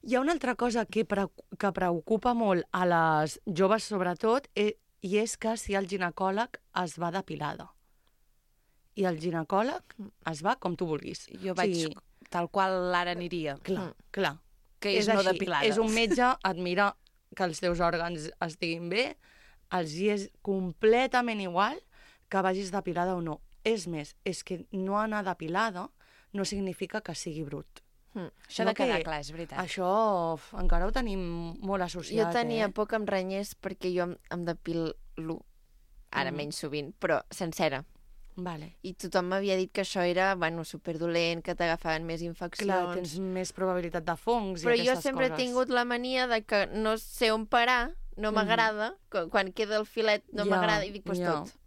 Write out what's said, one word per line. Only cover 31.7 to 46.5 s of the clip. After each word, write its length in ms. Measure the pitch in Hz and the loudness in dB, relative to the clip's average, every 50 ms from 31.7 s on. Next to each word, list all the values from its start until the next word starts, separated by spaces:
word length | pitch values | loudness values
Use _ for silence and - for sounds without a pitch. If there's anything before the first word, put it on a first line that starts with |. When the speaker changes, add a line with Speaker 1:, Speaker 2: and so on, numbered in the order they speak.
| 196 190 | -2 -2
Speaker 1:
associat, 460 | 180 175 175 180 165 - 196 220 214 | -2 -2 -4 -8 -8 -2 0 2 2
Speaker 3:
Jo 60 | 170 - 240 | 2 2 0
tenia 260 | 233 233 233 226 214 | 0 0 0 0 0
Speaker 1:
eh? 40 | 202 | 0
Speaker 3:
por 180 | 190 - 214 | 0 -2 -2
que 100 | 208 226 | 0 0
em 80 | 220 208 | -2 0
renyés 480 | 196 202 190 185 185 190 196 202 - - _ | 0 0 0 -2 -2 -4 -4 -6 -6 -10 _
perquè 320 | - 196 196 - - 185 180 | -10 -10 -8 -4 -4 -2 0
jo 80 | 180 175 | 0 0
em, 140 | 180 175 - _ - | -2 -4 -10 _ -8
em 160 | - 175 175 | -8 -4 -4
depilo, 500 | 170 165 - - - 165 170 165 156 - - - - - - 160 160 165 - - - _ _ _ _ _ - - _ - - - _ | -4 -6 -6 -6 -4 -2 -2 -2 -2 -6 -8 -14 -16 -12 -10 -8 -8 -8 -8 -10 -20 _ _ _ _ _ -20 -20 _ -20 -20 -18 _
ara 180 | - 131 139 135 | -4 -2 -2 -2
Speaker 1:
Mm. 40 | 139 | -4
Speaker 3:
menys 200 | 147 147 147 - | -4 -6 -6 -8
sovint, 360 | - - 151 139 151 143 139 196 _ | -8 -8 -6 -4 -6 -6 -8 -8 _
però 240 | - 170 160 131 - - | 0 2 2 2 0 -4
sencera. 520 | - - 185 165 - - 170 156 139 135 151 - - - - - - - - - - | -8 -6 -6 -4 0 0 0 0 0 -2 -6 -10 -20 -20 -20 -20 -20 -20 -20 -16 -12
Speaker 1:
Vale. 380 | - 180 180 170 151 151 170 - - | -8 -8 -8 -8 -8 -12 -14 -18 -12
Speaker 3:
I 120 | - 180 180 | -12 -12 -10
tothom 320 | - - 180 - 190 180 180 | -8 -10 0 0 0 2 2
m'havia 260 | 185 196 196 202 190 | -2 0 2 2 2
dit 160 | 185 190 185 | 0 0 -2
que 100 | _ - 190 | _ -4 -4
això 180 | - - 196 175 | -2 0 0 2
era, 320 | 175 175 180 190 196 196 | 2 4 4 2 2 2
bueno, 300 | 180 170 160 165 165 160 | 2 0 -2 -2 -4 -8
superdolent, 760 | - - 156 _ 175 165 151 165 170 170 170 170 170 170 170 | -8 -12 -10 _ -8 -4 -2 -2 0 2 2 2 2 0 -2
que 140 | - - 175 | -4 -6 -2
t'agafaven 480 | - 175 165 165 165 - 170 160 156 165 | 0 0 0 0 0 0 -2 -2 -2 -2
més 180 | 165 165 160 | -4 -6 -6
infeccions. 460 | 170 170 165 - 180 170 - - 190 196 | -6 -8 -6 -8 -8 -8 -4 -2 0 2
Speaker 1:
Clar, 240 | 190 185 175 175 175 | 2 2 2 0 -2
tens 240 | 185 180 156 143 | -4 -6 -6 -6
més 360 | 185 190 185 185 185 185 - - | -4 -4 -2 -2 -4 -4 -6 -4
probabilitat 500 | - 190 185 180 180 170 175 165 175 160 | -2 -2 0 0 0 -2 -2 -4 -4 -2
de 120 | 175 165 | -2 -4
fongs 440 | - - 220 240 240 214 190 185 170 | -2 0 0 0 0 0 -2 -6 -2
i 40 | 156 | 2
Speaker 3:
Però 80 | 233 240 | 2 4
jo 60 | 233 | 4
Speaker 1:
aquestes 220 | - 247 262 269 - | 4 4 2 2 0
Speaker 3:
sempre 240 | 277 262 262 262 | -2 0 2 0
he 20 | 254 | 0
Speaker 1:
coses. 160 | - 254 254 | 2 0 -2
Speaker 3:
tingut 240 | 247 247 254 254 247 | 0 2 0 2 2
la 160 | 247 247 240 | 2 2 2
mania 420 | 247 240 240 247 254 262 254 254 | 2 -2 -2 -2 -2 0 0 2
de 160 | 247 233 226 214 | 2 0 0 0
que 240 | - | 2